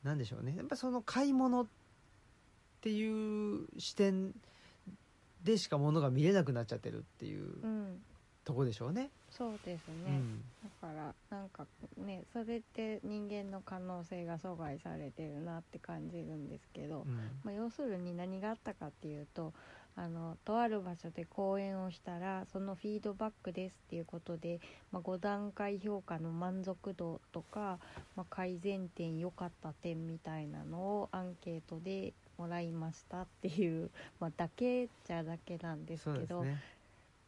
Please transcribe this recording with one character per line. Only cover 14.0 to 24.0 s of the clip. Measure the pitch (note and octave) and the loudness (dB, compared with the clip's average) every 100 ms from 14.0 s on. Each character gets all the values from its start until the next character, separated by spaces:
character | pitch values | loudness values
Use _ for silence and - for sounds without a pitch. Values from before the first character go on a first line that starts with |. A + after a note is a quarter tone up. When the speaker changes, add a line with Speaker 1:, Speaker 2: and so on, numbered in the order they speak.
Speaker 2:
性 | E3+ F3+ E3+ | -4 -4 -2
が | E3 | -4
阻 | F#3 E3+ | -4 -4
害 | D#3+ C#3+ | -4 -4
さ | E3+ D#3+ | -4 -6
れ | D3 | -6
て | A#2 D#3 | -6 -6
る | D3 | -4
な | E3+ E3 | -4 -6
っ | |
て | E3+ E3+ | -8 -12
感 | - E3 D#3 | -8 -6 -4
じ | E3+ | -4
る | D#3 D#3 | -6 -6
ん | C#3+ | -6
で | C#3+ | -8
す | - | -10
け | - D3 | -8 -4
ど、 | D#3 C#3+ | -4 -2
Speaker 1:
う | |
ん。 | A#2+ A2 C3+ | -2 -2 -4
Speaker 2:
ま | G3+ | -4
あ、 | |
要 | G3+ A#3 | -2 -2
す | A3+ | -2
る | C#4 F#3 | -2 0
に | F3+ | -2
何 | F3 F3+ F#3+ | -2 -2 -2
が | G#3 | -2
あ | |
っ | A3 | -2
た | - | -6
か | F#3+ D3+ | -6 -8
っ | |
て | - D#3 | -6 -6
い | D3 | -6
う | D3 | -6
と、 | - D#3+ D#3+ - - - - | -4 -4 -6 -18 -20 -16 -8
あ | F3 | -4
の、 | E3+ E3 E3 | -2 -4 -6
と | - A3 | 2 4
あ | A#3 | 4
る | G#3+ | 4
場 | F3+ F3 | 0 -6
所 | E3+ | -6
で | E3 | -6
講 | E3 - G3 G3 | -6 0 2 2
演 | G3 F#3+ | 2 -2
を | F#3 | -4
し | E3+ | -4
た | - F3 | -6 -4
ら、 | F#3+ F#3+ F#3+ | -2 -2 -4
そ | G3 | -4
の | G3 | -2
フ | F#3 G#3 | -2 -2
ィ | G#3+ | -2
ー | |
ド | G#3 | -2
バ | G3 A3 | -2 -2
ッ | - | -2
ク | - | -6
で | F3+ F#3 | -4 -4
す | - - | -6 -8
っ | |
て | |
い | E3+ | -6